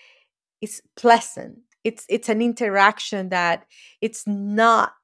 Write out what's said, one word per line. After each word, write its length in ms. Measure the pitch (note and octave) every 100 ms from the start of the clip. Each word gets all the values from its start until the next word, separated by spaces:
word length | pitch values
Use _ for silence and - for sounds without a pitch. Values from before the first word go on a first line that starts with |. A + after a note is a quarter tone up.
| _ _ _ _ _ -
is 200 | G#3+ - _ -
pleasant. 600 | A#3+ A#3 - - - - _ _ A3+
It's, 200 | A3+ -
it's 180 | G#3 -
an 140 | G#3+
interaction 880 | A#3 A#3 A3 G3 G3+ A3 - G3+ F#3
that 360 | F3+ F3 E3 _ _ - -
it's 260 | A3 - G#3
not 680 | G3+ G3+ G#3 A3+ A3 - -